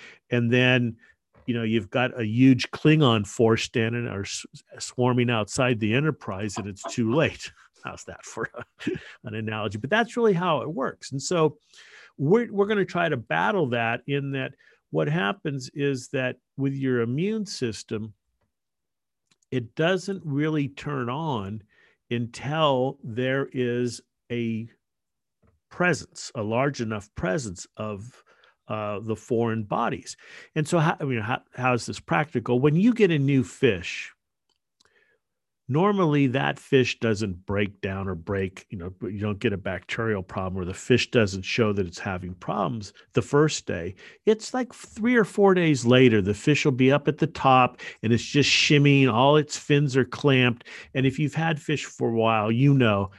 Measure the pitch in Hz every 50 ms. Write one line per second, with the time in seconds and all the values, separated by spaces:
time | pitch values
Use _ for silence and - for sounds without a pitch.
0 | - - - _ _ - 123 120 120 117 120 123 127 127 127 127 120 117 107 -
1 | _ _ _ _ _ _ _ _ - - 117 117 117 110 110 117 101 95 - 131
2 | 123 123 - 127 113 107 110 120 131 135 131 117 - - - - - 151 156 156
3 | 151 123 113 110 101 - - - 120 113 113 113 - - - 127 113 113 117 120
4 | 117 117 101 98 101 - - - - - - - _ _ - - - - - -
5 | 123 127 123 123 120 120 120 110 104 - - - 131 123 127 107 110 104 110 131
6 | 151 156 139 - - - 98 92 107 107 - - 98 101 98 - - - - -
7 | 117 110 120 160 151 101 - - - - - _ - _ _ _ - - - -
8 | - - - - - - - - - - - - - _ _ - - - 381 -
9 | - - - _ - 113 107 110 110 110 110 110 107 110 98 104 104 139 202 220
10 | 233 233 - 240 233 220 190 165 180 180 156 131 110 139 165 233 262 104 - -
11 | - - 131 139 - - 185 170 160 151 156 _ _ _ _ - - - - -
12 | - - _ - 143 143 196 233 240 - 220 196 202 202 220 202 180 - - 175
13 | 170 165 151 127 110 - 151 165 180 208 214 190 160 123 120 117 117 113 117 123
14 | - - 139 143 139 139 135 135 131 131 127 _ _ _ _ _ _ - - 156
15 | 156 147 151 175 190 202 202 196 - 160 139 135 123 - - 151 143 143 139 123
16 | 117 - - 135 127 127 120 _ _ _ - - 135 139 139 135 135 131 127 120
17 | 117 117 123 147 180 202 220 220 208 - - - 131 113 104 - - - 117 107
18 | 107 110 101 _ _ _ _ _ _ _ _ _ _ _ _ _ _ _ _ _
19 | _ _ _ _ _ _ _ _ _ - - 127 117 - - - 156 170 190 185
20 | - - 196 185 - 160 135 143 151 156 156 151 143 131 139 - - 147 147 135
21 | 123 117 123 147 165 160 135 110 98 98 107 110 - _ _ _ _ _ _ _
22 | _ - 120 117 120 113 117 - - 131 151 160 160 147 135 127 127 135 143 _
23 | - 131 110 120 127 131 131 139 139 135 - 131 123 120 120 120 123 120 117 -
24 | _ _ _ _ _ - 123 120 117 113 113 110 113 113 _ _ _ _ _ _
25 | _ _ _ _ _ _ _ _ _ _ _ _ _ _ - - 180 180 156 -
26 | - - - - - - - 123 104 107 113 120 135 147 135 - 120 110 110 104
27 | 98 _ - - - 180 185 165 123 107 87 - - - _ - 110 107 107 98
28 | 104 123 - - _ _ _ _ _ _ _ _ _ - 113 107 107 104 104 98
29 | 113 110 110 104 - - 123 113 117 113 110 113 107 101 - 113 117 110 143 85
30 | - - - _ - - - - - - - 160 151 - - 170 151 165 185 -
31 | 165 139 127 113 101 107 127 - _ _ - - 127 127 123 117 - - 113 -
32 | - - 165 170 151 147 - 123 107 120 123 123 131 151 147 170 196 247 233 226
33 | 214 180 165 147 135 139 143 131 120 - - - - 123 101 87 87 - - -
34 | - - - _ _ _ _ _ _ _ _ _ _ _ _ _ _ _ _ _
35 | _ _ _ _ _ _ _ _ _ _ _ _ _ - 127 156 185 208 208 196
36 | 185 156 147 147 143 131 117 135 143 - 139 - - - 143 131 123 - - -
37 | - 113 110 98 110 101 90 87 - - 101 101 104 101 104 - - 98 98 98
38 | 95 98 92 82 82 - 101 98 95 92 - - - - - 95 85 92 95 -
39 | - 95 107 101 104 104 104 98 - 117 101 92 98 98 92 85 - - - -
40 | 113 113 107 98 92 - - 101 95 92 90 95 90 87 95 - - - 127 117
41 | - - - 127 110 98 95 98 95 - - - 117 107 104 101 95 87 82 -
42 | - 101 95 90 92 87 92 - - - - - 98 82 123 113 101 - - -
43 | - _ - 123 110 - - 143 156 156 - - - - 95 90 82 92 98 -
44 | - - - _ - 202 220 214 - - - 254 254 - - - - - - -
45 | 208 240 254 240 202 - - - 202 196 190 180 175 160 147 123 120 117 123 127
46 | 131 127 127 107 92 98 104 - - 151 147 139 - 156 131 123 131 131 139 147
47 | - 165 147 - 165 147 - - - 135 131 127 127 123 - - - - - -
48 | - 110 117 110 - - - 147 131 - - - - - 156 143 143 143 139 139
49 | 135 131 107 113 131 139 151 156 143 - - - - - 147 143 147 139 123 135
50 | 123 - - - - 147 135 127 127 123 117 - - - - - - - - 135
51 | 131 135 131 - 156 135 - 156 165 165 165 139 - - 156 131 - - - -
52 | 127 120 117 113 110 113 113 110 104 110 117 120 135 143 143 135 123 110 104 98
53 | 98 95 -